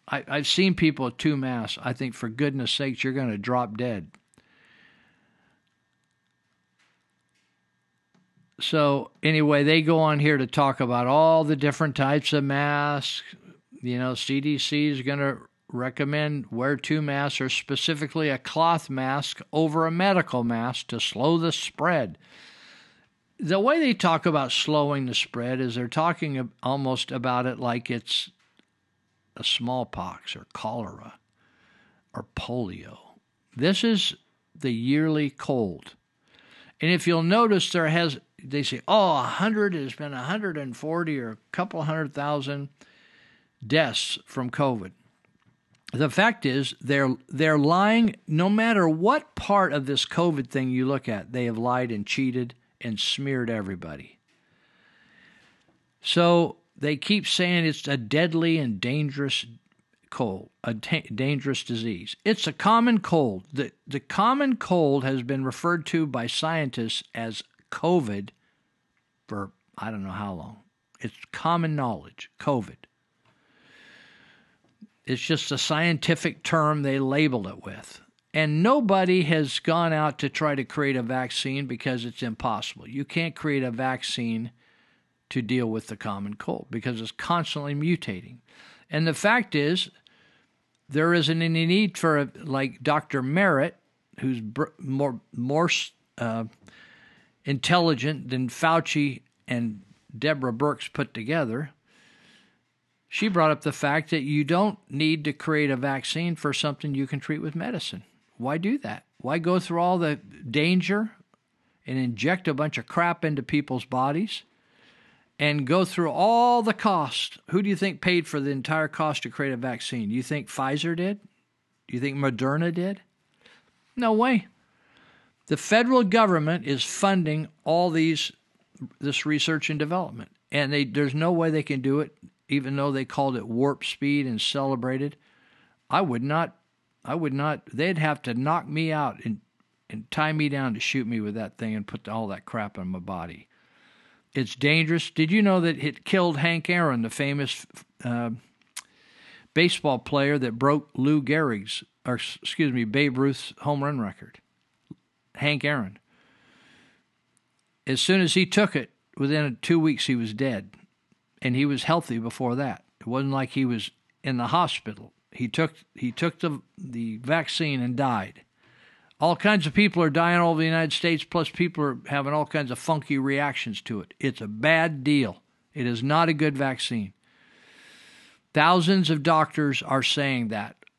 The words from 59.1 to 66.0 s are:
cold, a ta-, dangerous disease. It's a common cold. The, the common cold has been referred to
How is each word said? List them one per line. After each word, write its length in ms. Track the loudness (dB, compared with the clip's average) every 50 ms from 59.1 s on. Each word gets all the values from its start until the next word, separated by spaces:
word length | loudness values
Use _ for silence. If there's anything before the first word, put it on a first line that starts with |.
| -2 -4 -4 -2 -2 -4 -6 -8 -14 -20 _ _ _ _ _ _ _ _ _ _
cold, 400 | -6 -4 -2 -2 -4 -6 -10 -16 _ _ -6
a 100 | -6 -6
ta-, 260 | -6 -4 -4 -4 -4 -4 -4 -6
dangerous 500 | -2 -2 0 0 0 -2 -2 -4 -4 -4
disease. 500 | -6 -6 -4 -4 -4 -6 -6 -8 -12 -12 -4 -2
It's 240 | -2 0 0 -2 -4
a 60 | -4
common 480 | 0 2 4 4 6 6 4 4 2
cold. 420 | 2 2 2 2 4 2 0 -4 -8 -8
The, 220 | -6 -6 -6 -6 -8 _ _
the 140 | -10 -10 -8
common 560 | -8 -4 0 2 2 4 4 2 2 0 0
cold 480 | 0 0 0 2 4 4 4 4 2 2
has 200 | 0 -2 -2 -2
been 200 | -4 -4 -4 -4
referred 420 | -4 -4 -2 -2 0 0 0 -2 -2
to 200 | -2 0